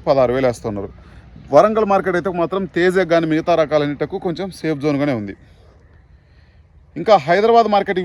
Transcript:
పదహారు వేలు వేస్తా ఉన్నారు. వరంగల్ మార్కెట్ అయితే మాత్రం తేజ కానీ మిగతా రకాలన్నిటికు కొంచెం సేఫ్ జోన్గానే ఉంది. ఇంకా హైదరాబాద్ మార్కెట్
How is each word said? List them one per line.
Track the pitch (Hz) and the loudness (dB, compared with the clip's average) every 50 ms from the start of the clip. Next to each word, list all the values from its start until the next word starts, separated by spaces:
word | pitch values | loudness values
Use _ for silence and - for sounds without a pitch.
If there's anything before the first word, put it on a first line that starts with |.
| - 170 | 0 0
పదహారు | 139 135 127 120 123 | 2 2 2 2 2
వేలు | 131 131 123 | 0 0 0
వేస్తా | 120 - - 117 | -2 -2 -6 -8
ఉన్నారు. | 104 101 95 - - - - - - - - - - - - - - | -8 -8 -8 -10 -14 -18 -20 -20 -20 -20 -20 -20 -20 -20 -4 2 4
వరంగల్ | 143 180 214 220 220 220 202 | 6 6 4 4 0 0 2
మార్కెట్ | 196 196 185 190 175 | 0 0 0 -2 -2
అయితే | 175 175 196 175 175 | -4 -4 -4 -4 -4
మాత్రం | 170 156 190 196 196 165 - | -4 -4 -4 -4 -6 -6 -2
తేజ | 175 175 185 175 196 185 160 | -2 0 0 2 0 0 2
కానీ | 165 165 165 160 | 0 0 0 0
మిగతా | 151 160 160 175 170 160 | -2 -2 0 0 0 0
రకాలన్నిటికు | 156 135 156 151 147 147 143 123 156 - 185 196 - | 0 0 0 0 0 -2 -4 -6 -6 -8 -8 -6 -6
కొంచెం | 185 160 147 190 190 170 | -6 -6 -6 -8 -10 -10
సేఫ్ | - - 160 156 139 135 | -8 -6 -6 -4 -4 -2
జోన్గానే | 151 143 135 147 147 127 113 | -2 -2 -2 -2 -2 -4 -4
ఉంది. | 104 98 - - - - - _ _ _ _ _ _ _ - - _ _ _ _ _ _ _ _ _ _ _ _ _ _ _ _ _ _ - 151 | -6 -8 -12 -14 -20 -20 -20 _ _ _ _ _ _ _ -20 -20 _ _ _ _ _ _ _ _ _ _ _ _ _ _ _ _ _ _ -14 -4
ఇంకా | 180 220 208 185 131 | 2 4 4 4 4
హైదరాబాద్ | 151 175 196 208 233 233 233 226 214 208 | 2 0 2 2 4 4 4 4 2 2
మార్కెట్ | 196 175 190 190 185 | 0 0 0 -2 -2